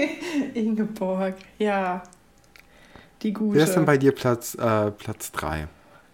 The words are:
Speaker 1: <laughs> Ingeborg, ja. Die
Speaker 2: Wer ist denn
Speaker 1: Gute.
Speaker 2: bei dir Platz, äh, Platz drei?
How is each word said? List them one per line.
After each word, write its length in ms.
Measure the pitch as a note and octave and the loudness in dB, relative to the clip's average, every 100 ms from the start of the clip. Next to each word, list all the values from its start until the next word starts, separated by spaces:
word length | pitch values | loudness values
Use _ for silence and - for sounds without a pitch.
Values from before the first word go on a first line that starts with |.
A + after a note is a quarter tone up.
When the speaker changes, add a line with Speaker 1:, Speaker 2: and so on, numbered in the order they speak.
| D4+ - F4 | 0 -2 -4
Speaker 1:
<laughs> 280 | D4+ - | -4 -4
Ingeborg, 840 | A#3+ A3 G#3+ G#3 - F#3+ F#3 F#3+ F#3+ - - | -2 -2 0 -2 -4 -4 -2 -4 -6 -14 -4
ja. 460 | G#3+ G3 F#3 F#3 - - _ _ _ - _ - - - - _ | 0 0 -2 -4 -8 -20 _ _ _ -20 _ -20 -20 -20 -20 _
Die 100 | G#3+ G3 | -4 -2
Speaker 2:
Wer 260 | G#3+ G3+ | 2 4
ist 60 | D#3+ | 4
denn 80 | F3+ | 4
Speaker 1:
Gute. 40 | D3+ | 4
Speaker 2:
bei 120 | C#3 | 6
dir 140 | C3+ | 4
Platz, 420 | C3 B2+ A#2+ - - | 4 0 0 -4 -2
äh, 360 | A#2+ G#2+ G#2 | 0 2 0
Platz 400 | G#2 - G#2+ - | -2 -10 -10 -10
drei? 360 | - D2+ D#2 D#2 - - - _ | -8 -6 -6 -8 -14 -20 -20 _